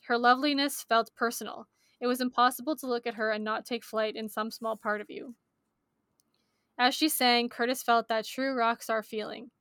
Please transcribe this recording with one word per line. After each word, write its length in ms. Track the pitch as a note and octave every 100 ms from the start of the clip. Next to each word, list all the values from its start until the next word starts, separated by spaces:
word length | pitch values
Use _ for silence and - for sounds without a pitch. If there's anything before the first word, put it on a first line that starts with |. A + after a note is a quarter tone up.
| -
Her 100 | A#3+
loveliness 640 | A#3+ B3+ D4 C#4 C#4+ -
felt 320 | - A3+ A3+ -
personal. 540 | A#3 A#3+ G#3+ - A3+ _ _ _
It 60 | B3
was 120 | B3
impossible 560 | B3+ B3 B3 B3+ B3+ D#4
to 120 | C4
look 200 | A#3+ A#3+
at 80 | A3
her 160 | A3
and 140 | G#3+ G#3+
not 200 | A3 A3
take 200 | A#3+ -
flight 320 | A3 G#3+ A3
in 100 | A3
some 240 | G#3 A3
small 240 | - A3+ A3
part 240 | A3 G#3
of 100 | G#3
you. 260 | - C#4 A#3 _ _ _ _ _ _ _ _ _ _ _ _ _ -
As 160 | -
she 140 | C4+ D#4
sang, 400 | - B3+ A#3+ A#3+
Curtis 360 | - A#3+ B3+
felt 260 | - A#3 A3
that 160 | A3 G#3+
true 280 | - C4+
rock 300 | C4 A3+ A#3
star 180 | - A3
feeling. 500 | G#3+ A3 G#3+ A#3 B3 _